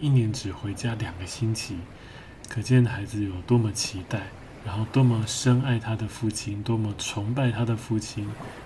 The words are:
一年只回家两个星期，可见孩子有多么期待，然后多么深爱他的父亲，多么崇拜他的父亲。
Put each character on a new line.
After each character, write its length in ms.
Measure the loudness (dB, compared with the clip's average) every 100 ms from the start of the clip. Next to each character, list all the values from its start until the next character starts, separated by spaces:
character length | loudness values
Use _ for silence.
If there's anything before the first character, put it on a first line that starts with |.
一 80 | 4
年 240 | 4 4
只 180 | 0 -6
回 220 | -6 -6
家 220 | -4 -4 -2
两 200 | -4 -6
个 60 | -10
星 260 | -2 -2
期， 240 | -2 -4 -8 -10 -14 -16 -18 -18 -18 -8
可 140 | -6
见 200 | 4 6
孩 220 | 6 2 -4
子 180 | -4
有 80 | -4 -4
多 180 | 2 4
么 120 | 4
期 320 | 0 -4 -6 -4
待， 140 | -6 -6 -12 -16 -10 -6
然 120 | -4
后 80 | 2
多 100 | 6
么 220 | 6 6 2
深 360 | 2 4 4
爱 180 | 4 0
他 160 | 0 -2
的 100 | -2
父 240 | -2 -2
亲， 320 | -2 -4 -4
多 160 | 0 0
么 160 | 0 -2
崇 360 | -6 -4 -2
拜 160 | 2 2
他 140 | 2
的 140 | 0 0
父 200 | 0 -2
亲。 300 | -2 -6 -6 -6 -12 -14